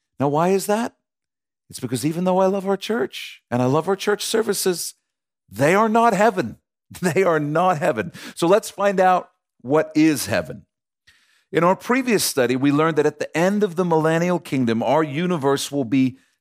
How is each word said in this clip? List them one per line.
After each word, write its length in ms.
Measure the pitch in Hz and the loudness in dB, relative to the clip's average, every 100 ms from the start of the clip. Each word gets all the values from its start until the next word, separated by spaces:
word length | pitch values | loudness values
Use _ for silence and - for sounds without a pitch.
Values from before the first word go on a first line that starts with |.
| _ _ | _ _
Now, 120 | 139 | -2
why 200 | 143 175 | 0 2
is 180 | 196 180 | 0 0
that? 280 | 208 240 - _ _ _ _ _ _ _ | -2 -2 -10 _ _ _ _ _ _ _
It's 100 | - | -10
because 260 | 123 123 139 | -6 -4 -4
even 180 | 165 | -2
though 140 | 185 185 | 0 2
I 80 | 190 | 2
love 200 | 196 190 | 0 -2
our 120 | 190 | -4
church 640 | - 226 - - - - _ | -2 -4 -4 -8 -16 -20 _
and 100 | 120 | -2
I 40 | 127 | 0
love 240 | 143 160 | 0 0
our 60 | 196 | -4
church 260 | - 208 | -2 -2
services, 720 | - 220 226 190 190 175 - - _ _ _ _ _ | -2 -2 -2 -2 -2 -4 -8 -14 _ _ _ _ _
they 260 | 95 143 190 | -2 2 4
are 140 | 220 | 2
not 240 | 226 233 | 4 2
heaven. 440 | 190 214 185 120 80 _ _ | 4 2 2 -6 -8 _ _
<laughs> 240 | _ - | _ -6
They 220 | 180 170 | -2 0
are 160 | 190 160 | 2 0
not 400 | 147 156 185 165 | 0 0 0 2
heaven. 340 | 175 117 107 - - - | 0 -2 -4 -8 -18 -4
So 120 | 170 | 2
let's 220 | 202 - | 2 2
find 300 | - 202 190 | -2 0 2
out 320 | 185 180 - _ _ _ | 2 2 -2 _ _ _
what 300 | 120 151 156 | -2 0 0
is 340 | 151 160 139 98 | 2 2 2 -2
heaven. 400 | 98 85 - - _ _ _ _ _ _ _ _ | -4 -4 -12 -18 _ _ _ _ _ _ _ _
In 140 | 156 170 | 2 2
our 100 | 190 | 2
previous 480 | - 247 254 202 | 0 -2 2 0
study, 320 | - - 120 127 | 0 0 0 2
we 160 | 143 | 2
learned 240 | 143 160 151 | 2 2 2
that 100 | 147 | 0
at 120 | 147 | -2
the 160 | - 156 | -6 0
end 260 | 180 208 | 0 0
of 140 | 196 165 | -2 -2
the 80 | |
millennial 560 | 180 160 156 165 175 175 | 0 2 2 0 0 -2
kingdom, 440 | - 139 120 113 | -2 -2 0 0
our 200 | 110 143 | 0 0
universe 680 | 156 139 180 175 135 139 - | 0 -2 -2 -2 0 -2 -2
will 140 | 143 123 | -6 -2
be 320 | 139 131 123 _ _ | 2 0 -2 _ _